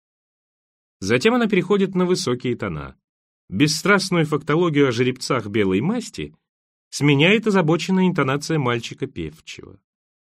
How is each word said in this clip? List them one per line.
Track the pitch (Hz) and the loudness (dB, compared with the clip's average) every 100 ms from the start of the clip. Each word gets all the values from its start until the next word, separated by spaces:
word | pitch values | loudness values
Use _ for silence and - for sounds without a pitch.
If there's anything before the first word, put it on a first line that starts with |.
| _ _ _ _ _ _ _ _ _ _ | _ _ _ _ _ _ _ _ _ _
Затем | 95 117 220 | -2 0 2
она | 247 226 | 2 2
переходит | 196 170 208 190 185 | 0 2 0 0 0
на | 180 | 0
высокие | 185 131 123 131 117 | 0 -2 -4 -4 -4
тона. | 107 78 67 - _ _ _ _ - | -6 -6 -10 -16 _ _ _ _ -8
Бесстрастную | 92 151 156 180 202 196 175 151 | 0 0 0 0 0 2 0 0
фактологию | 151 - 151 180 143 139 | -2 0 0 2 2 2
о | |
жеребцах | 117 127 123 - 135 104 | 2 0 -2 -4 -4 -2
белой | 107 98 95 | 0 2 2
масти | 143 240 - - 76 - _ _ _ _ _ | 0 -4 -6 -10 -12 -14 _ _ _ _ _
сменяет | - 143 139 165 220 220 | 0 2 4 4 4 2
озабоченная | 196 156 170 170 190 185 | 2 2 0 0 2 2
интонация | 156 131 143 147 160 | 2 0 -2 -2 -2
мальчика | 127 120 117 123 131 | 0 -2 -6 -10 -10
певчего. | - 78 78 - - - 95 _ _ _ _ _ | -8 -10 -12 -18 -20 -20 -20 _ _ _ _ _